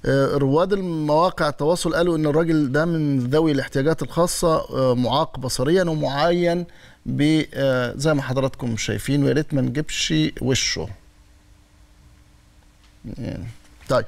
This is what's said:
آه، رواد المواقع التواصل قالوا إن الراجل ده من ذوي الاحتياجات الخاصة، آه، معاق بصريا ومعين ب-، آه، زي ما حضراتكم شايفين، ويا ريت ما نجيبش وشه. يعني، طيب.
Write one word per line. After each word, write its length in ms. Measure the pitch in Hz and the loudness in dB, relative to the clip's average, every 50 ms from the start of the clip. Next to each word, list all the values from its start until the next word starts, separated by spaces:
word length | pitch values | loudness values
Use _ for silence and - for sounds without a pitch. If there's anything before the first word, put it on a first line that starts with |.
| - | 0
آه، 300 | 135 135 139 135 - - | 2 2 2 2 2 2
رواد 360 | 143 139 135 139 156 180 190 | 0 2 2 2 2 2 2
المواقع 760 | 202 196 185 180 165 156 151 151 151 156 170 185 - - 165 147 | 0 -2 -2 -4 -2 -2 0 2 2 4 2 2 0 0 -2 -2
التواصل 460 | 139 - 143 151 180 170 - 170 156 | -2 -2 0 0 0 0 0 -2 0
قالوا 220 | 160 170 180 165 | 2 2 2 2
إن 100 | 156 156 | 2 0
الراجل 460 | 151 143 160 175 165 160 156 147 127 | 2 2 2 2 2 2 2 2 2
ده 120 | 131 147 160 | 0 0 0
من 340 | 170 165 160 151 143 139 131 | 2 0 0 0 2 0 0
ذوي 340 | 123 123 135 156 165 160 | 0 2 2 2 4 4
الاحتياجات 500 | 147 135 127 - - 139 135 156 160 - | 2 0 -2 -2 -2 0 0 0 0 0
الخاصة، 540 | 156 - - 165 170 175 - - 180 170 160 | -4 -4 0 0 0 0 0 0 0 2 0
آه، 380 | 151 - - 123 131 131 127 123 | 0 -2 -4 -2 0 2 2 2
معاق 440 | 123 123 113 123 147 160 - - - | 2 2 2 2 0 0 -2 -6 -8
بصريا 440 | 127 123 - - 175 147 170 190 180 | -6 -6 -2 -2 2 2 2 2 2
ومعين 800 | 170 160 156 147 131 139 139 156 175 175 175 175 175 175 175 175 - - - - - - _ - | 2 0 -2 -2 -2 0 2 2 2 2 2 2 2 0 0 -4 -8 -14 -20 -20 -20 -20 _ -8
ب-، 360 | - 131 131 143 151 156 156 147 - - | -6 -2 2 2 4 4 2 0 -2 -4
آه، 380 | 131 139 135 127 127 123 120 - | 0 0 2 2 2 0 -2 -4
زي 180 | - 139 160 151 | -2 0 2 2
ما 80 | 139 | 0
حضراتكم 540 | 135 131 131 135 131 131 - - 131 120 113 | 0 -2 -2 -2 -2 -2 -4 -4 -6 -4 -4
شايفين، 480 | 107 - - 107 104 - - 139 143 139 | -4 -2 -4 -4 -4 -2 0 0 2 2
ويا 80 | 135 | 2
ريت 220 | 131 143 156 - 151 | 2 0 0 0 -2
ما 60 | 135 | 0
نجيبش 540 | 127 127 120 147 156 - - - - - 156 156 156 - - - | 0 0 -2 -4 -6 -4 -4 -4 -2 0 0 0 0 0 -4 -4
وشه. 460 | 123 127 131 - - - - - 80 - - - - - _ - - - - - _ _ - _ _ _ _ _ - _ - - - - - - - - - - _ - _ - _ - _ _ - - - - - - 104 - | -2 0 0 0 0 -2 -4 -6 -8 -10 -12 -16 -20 -20 _ -20 -20 -20 -20 -20 _ _ -20 _ _ _ _ _ -20 _ -20 -20 -20 -20 -20 -20 -20 -20 -20 -20 _ -20 _ -20 _ -20 _ _ -20 -20 -20 -20 -16 -16 -12 -10
يعني، 260 | 120 - - - 90 113 110 - - - - - - - | -10 -8 -8 -10 -12 -14 -14 -18 -20 -20 -20 -20 -6 -2
طيب. 160 | 135 120 107 | -2 -2 -2